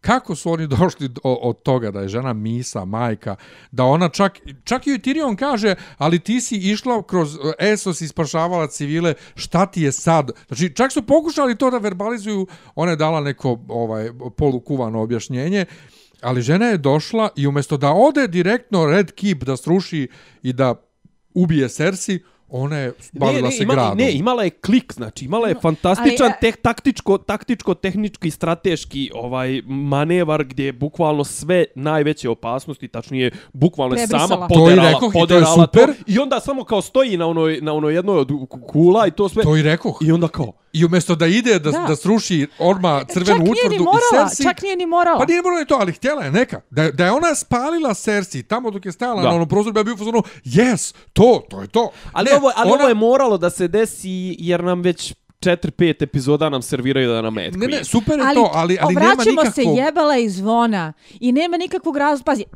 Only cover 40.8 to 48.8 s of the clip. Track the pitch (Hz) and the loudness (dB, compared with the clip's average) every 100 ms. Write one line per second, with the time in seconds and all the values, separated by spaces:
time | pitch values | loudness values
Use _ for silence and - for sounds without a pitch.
40.8 | 170 180 - 170 165 202 240 196 151 294 | 2 2 0 0 2 2 2 2 2 -2
41.8 | 349 151 180 220 - 170 143 - 165 190 | -2 -2 0 0 0 -2 -2 -2 0 2
42.8 | 180 143 135 185 180 466 165 240 494 403 | 2 0 -2 -4 2 2 4 2 0 2
43.8 | 349 427 480 453 - - 285 359 392 370 | 2 4 4 4 2 0 -2 -2 -4 -4
44.8 | 349 339 349 302 277 339 359 349 302 277 | -2 0 2 2 2 0 0 -2 0 0
45.8 | 196 160 254 294 156 156 254 104 _ 131 | 0 -2 -4 -4 -2 0 0 -4 _ -2
46.8 | 160 135 180 240 339 285 - 247 269 339 | -2 2 2 2 0 -2 -2 -4 -2 -2
47.8 | 302 202 - 208 185 135 117 220 247 202 | -2 -4 -2 -2 -2 -10 -6 -6 -4 -8